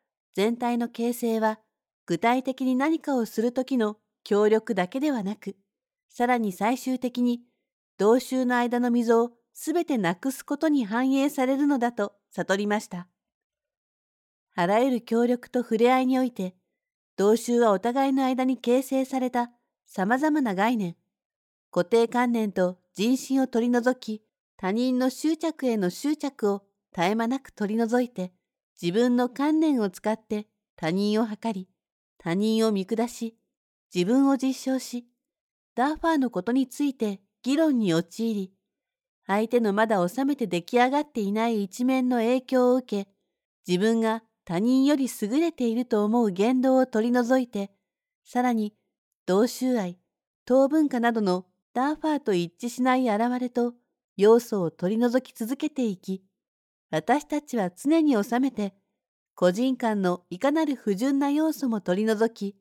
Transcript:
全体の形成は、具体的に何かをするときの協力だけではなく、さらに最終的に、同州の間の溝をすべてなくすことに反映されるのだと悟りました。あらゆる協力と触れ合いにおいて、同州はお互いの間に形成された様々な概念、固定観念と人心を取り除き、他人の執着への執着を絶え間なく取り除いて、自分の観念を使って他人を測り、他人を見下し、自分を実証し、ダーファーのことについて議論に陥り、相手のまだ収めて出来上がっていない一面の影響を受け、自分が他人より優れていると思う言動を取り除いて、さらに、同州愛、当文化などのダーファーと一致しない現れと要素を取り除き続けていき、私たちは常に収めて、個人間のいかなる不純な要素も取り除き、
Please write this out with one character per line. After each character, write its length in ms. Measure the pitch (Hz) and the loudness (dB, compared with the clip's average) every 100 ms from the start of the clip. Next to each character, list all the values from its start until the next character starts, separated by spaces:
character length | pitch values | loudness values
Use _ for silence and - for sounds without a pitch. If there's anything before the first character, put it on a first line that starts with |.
| _ _ _ | _ _ _
全 220 | - 208 240 | -2 -2 0
体 220 | 240 240 | -2 -2
の 100 | 233 | -4
形 240 | 233 233 | -4 -4
成 280 | 240 240 226 | -2 -2 0
は、 180 | 220 214 _ _ _ _ - | 0 -2 _ _ _ _ -6
具 120 | 170 | -2
体 260 | 226 254 | 0 0
的 200 | 254 262 | -2 -4
に 120 | 254 254 | -2 0
何 240 | 285 320 | 0 -2
か 160 | - 262 | -2 -2
を 100 | 220 | -2
す 160 | - | -2
る 80 | 233 | -2
と 140 | 240 | -2
き 120 | 254 262 | -2 0
の 200 | 214 214 _ _ | 0 -4 _ _
協 260 | - 202 214 | -2 2 4
力 280 | 220 220 196 | 2 0 -2
だ 100 | 180 | -2
け 140 | 269 | -2
で 100 | 302 | -2
は 140 | 254 | -2
な 100 | 190 | -4
く、 220 | 214 - - _ _ _ _ _ | -8 -12 -16 _ _ _ _ _
さ 200 | - 240 | -2 0
ら 100 | 247 | 0
に 140 | 214 | -2
最 260 | 180 208 254 | -2 -2 -2
終 220 | - 254 | -4 -4
的 220 | 254 247 | -4 -2
に、 200 | 247 240 - _ _ _ _ - | -2 -2 -8 _ _ _ _ 0
同 220 | 202 247 | 4 4
州 240 | - 254 | 2 -2
の 120 | 254 247 | 0 0
間 220 | 240 240 | 0 0
の 140 | 247 | 0
溝 280 | 240 233 233 | 2 4 4
を 120 | 240 - _ | 2 -4 _
す 200 | - - | -12 -4
べ 120 | 320 | -2
て 140 | 330 262 | -2 0
な 160 | 175 | -2
く 160 | 175 269 | -2 -6
す 140 | 262 | -8
こ 120 | - 285 | -8 -2
と 120 | 320 | 0
に 160 | 294 | 0
反 280 | 208 233 262 | 0 -2 0
映 160 | 269 285 | 0 0
さ 180 | 285 254 | 0 0
れ 100 | 269 | 0
る 100 | 285 | 0
の 140 | 277 | 0
だ 100 | 240 | 0
と 240 | 240 202 - _ | -2 -6 -8 _
悟 280 | - 170 196 | -6 -2 -2
り 80 | 208 | -2
ま 100 | 208 | -4
し 80 | - | -6
た。 220 | 180 - _ _ _ _ _ _ _ _ _ _ _ _ _ _ | -12 -14 _ _ _ _ _ _ _ _ _ _ _ _ _ _
あ 120 | - 175 | -2 0
ら 140 | 208 | 2
ゆ 100 | 269 | 2
る 100 | 240 | -2
協 260 | - 226 240 | -2 0 2
力 240 | 247 - | 0 -4
と 120 | 247 | -6
触 160 | 247 220 | -2 2
れ 120 | 240 | 4
合 100 | 262 | 2
い 60 | 254 | 2
に 120 | 262 | 0
お 40 | |
い 80 | 254 | -2
て、 240 | 240 185 - _ _ _ _ _ - | -4 -10 -12 _ _ _ _ _ 0
同 200 | 196 226 | 2 2
州 240 | 233 240 | 2 2
は 120 | 233 | 4
お 60 | 190 | 2
互 320 | 233 254 269 | 0 0 0
い 20 | |
の 120 | 269 | 2
間 200 | 262 254 | 0 0
に 140 | 262 254 | -2 -2
形 240 | - 247 | 0 0
成 220 | 269 269 | 0 -2
さ 140 | 262 269 | -2 -4
れ 120 | 254 | -2
た 200 | 247 240 _ _ _ _ | -2 -4 _ _ _ _
様 320 | - 190 254 | -4 -2 0
々 220 | 311 302 | 2 2
な 120 | 247 | 0
概 220 | 185 214 240 | 0 0 0
念、 200 | 180 170 _ _ _ _ _ _ _ | -4 -8 _ _ _ _ _ _ _
固 180 | - 175 | -2 2
定 180 | 226 233 | 2 2
観 260 | 240 240 | 0 0
念 200 | 233 220 | 0 -2
と 260 | 190 180 185 _ | 0 -2 -2 _
人 220 | - 220 254 | -2 0 0
心 240 | - 269 | 0 0
を 60 | 262 | 0
取 220 | 233 240 | 0 0
り 20 | |
除 280 | 240 233 254 | 2 0 -2
き、 240 | - 214 _ _ _ _ | -4 -12 _ _ _ _
他 140 | 185 | -4
人 260 | 214 254 254 | -2 0 0
の 100 | 254 | -2
執 300 | - 302 311 | -2 -2 -2
着 260 | 330 - | -4 -4
へ 140 | 262 220 | -2 0
の 100 | 180 | -2
執 280 | 180 277 302 | -2 -4 -4
着 340 | 277 - 208 | -6 -4 -2
を 140 | 196 - _ _ | -2 -8 _ _
絶 180 | - 175 | -4 -2
え 20 | |
間 140 | 220 226 | 0 -2
な 120 | 269 | -4
く 80 | - | -8
取 280 | - 202 220 | -6 -4 -2
り 20 | |
除 260 | 226 247 | 0 0
い 60 | 240 | -2
て、 240 | 214 180 _ _ _ _ _ | -6 -12 _ _ _ _ _
自 120 | 170 | -2
分 240 | 190 247 240 | 2 2 2
の 140 | 247 | 0
観 280 | 247 285 311 | -2 0 2
念 220 | 320 269 | 2 0
を 80 | 208 | -2
使 240 | - 208 | -4 -6
っ 80 | 220 | -6
て 260 | - 208 214 _ _ - | -6 -10 -10 _ _ -8
他 140 | 160 | -4
人 280 | 180 208 214 | 0 0 0
を 20 | |
測 300 | 226 214 226 | -2 -4 -8
り、 140 | 190 185 _ _ _ _ _ | -8 -10 _ _ _ _ _
他 160 | 170 | -4
人 320 | 175 220 220 220 | -2 0 2 2
を 60 | |
見 120 | 202 | 0
下 240 | 185 220 233 | -2 -2 -4
し、 300 | - 226 - _ _ _ _ _ | -6 -12 -12 _ _ _ _ _
自 100 | 180 | -2
分 240 | 175 254 277 | 2 4 4
を 80 | 277 | 2
実 380 | 262 254 - | 0 -4 -4
証 40 | 262 | -4
し、 280 | - 240 240 _ _ _ _ _ _ | -6 -12 -14 _ _ _ _ _ _
ダ 180 | - 269 | -2 -2
ー 40 | 311 | 0
フ 120 | 330 | 0
ァ 60 | 320 | 0
ー 20 | |
の 100 | 254 | 0
こ 140 | 214 | -2
と 100 | 214 | -2
に 160 | 254 254 | 0 -2
つ 160 | - | -2
い 80 | 294 | -4
て 300 | - 214 196 _ _ | -2 -4 -6 _ _
議 140 | 247 285 | -2 2
論 220 | 320 254 | 2 2
に 160 | 202 | 2
陥 400 | 165 170 - 226 | 0 -2 -4 -4
り、 180 | 208 190 _ _ _ _ _ _ _ - | -4 -6 _ _ _ _ _ _ _ -4
相 220 | 202 226 | -2 2
手 120 | 240 | 2
の 120 | 220 | 2
ま 140 | 196 220 | 2 2
だ 200 | 208 175 | 2 0
収 200 | - 269 | 0 -2
め 100 | 277 | -2
て 100 | 214 | -2
出 160 | 175 | -4
来 140 | 170 240 | 0 2
上 140 | 254 | 2
が 100 | 285 | 0
っ 100 | 294 | -2
て 120 | 240 | -4
い 100 | 202 | -4
な 160 | 214 233 | -2 -2
い 160 | 226 | -2
一 220 | 202 - 247 | -4 -4 0
面 240 | 262 247 | 0 0
の 80 | 247 | 0
影 240 | 226 254 | 2 0
響 300 | 254 262 247 | 0 2 4
を 20 | 254 | 2
受 280 | 254 202 196 | 0 -6 -8
け、 40 | _ _ _ _ _ - | _ _ _ _ _ -2
自 140 | 180 | 0
分 200 | 214 226 | 2 2
が 220 | 220 220 - _ | 0 -2 -8 _
他 140 | - 170 | -6 -2
人 260 | 226 262 | 2 2
よ 100 | 269 | 2
り 120 | 294 262 - | 2 -2 -4
優 60 | 208 262 | -2 0
れ 120 | 339 | -2
て 160 | 320 240 | -2 -2
い 60 | |
る 120 | 226 247 | -2 -2
と 180 | 214 | 0
思 220 | 208 233 220 | 2 2 0
う 40 | |
言 300 | 175 214 254 | 0 0 2
動 160 | 262 262 | 2 4
を 80 | |
取 220 | 254 220 233 | 2 0 0
り 60 | |
除 300 | 247 233 262 | 0 2 0
い 60 | 247 | 0
て、 220 | 202 196 _ _ _ _ _ | -6 -10 _ _ _ _ _
さ 180 | - 247 | -8 -2
ら 100 | 247 | 0
に、 220 | 226 208 - _ _ _ _ | 0 -4 -8 _ _ _ _
同 220 | - 185 233 | 0 2 2
州 320 | - 254 240 | 0 -2 -2
愛、 200 | 185 180 _ _ _ _ | -2 -10 _ _ _ _
当 240 | - 262 269 | 2 4 4
文 200 | 311 294 | 2 0
化 100 | 254 | 0
な 120 | 233 | 0
ど 80 | 226 | 2
の 260 | 202 180 - _ _ | 0 0 -4 _ _
ダ 180 | 240 277 | -4 -4
ー 20 | |
フ 140 | 311 311 | -2 -2
ァ 80 | 294 | -2
ー 40 | |
と 140 | 285 | 0
一 320 | 185 170 - 240 | -2 -2 -6 -10
致 20 | |
し 140 | 240 | -2
な 140 | 254 254 | 0 2
い 120 | 254 | 0
現 120 | 208 240 247 | 0 -2 -2
れ 80 | 247 | -4
と 260 | 240 240 240 _ _ _ - | -2 -4 -4 _ _ _ 2
要 240 | 202 233 | 6 6
素 220 | 240 208 | 4 -2
を 80 | 165 | -4
取 240 | - 180 220 | -4 -2 0
り 40 | |
除 320 | 240 247 247 | 0 0 -2
き 0 | |
続 220 | - 226 269 | -8 -8 -6
け 140 | 302 | -6
て 140 | - | -2
い 120 | 233 185 | -4 -4
き、 280 | - 190 _ _ _ _ _ _ _ | -8 -10 _ _ _ _ _ _ _
私 340 | 156 160 277 | -4 0 -2
た 160 | - 294 | -2 -8
ち 160 | 294 240 | -4 -4
は 140 | 180 | -4
常 320 | - 277 330 | -4 0 2
に 200 | 302 233 | 4 2
収 180 | 202 240 | 0 0
め 100 | 269 | -2
て、 240 | 254 202 - _ _ _ _ _ - | -2 -6 -8 _ _ _ _ _ 0
個 160 | 180 | 2
人 240 | 180 262 254 | 2 0 -2
間 260 | 233 214 | -2 0
の 220 | 185 175 _ | 0 -2 _
い 120 | 175 | -4
か 100 | 277 | 0
な 140 | 311 | 0
る 100 | 302 | 0
不 220 | 254 - 196 | -2 -2 -2
純 240 | 262 277 | 0 0
な 100 | 285 | 0
要 220 | 294 320 | 0 0
素 160 | 302 269 | -2 -4
も 120 | 220 | -4
取 220 | 180 180 | -2 0
り 20 | |
除 300 | 220 214 226 | 0 2 0
き、 220 | 226 196 - | -2 -10 -10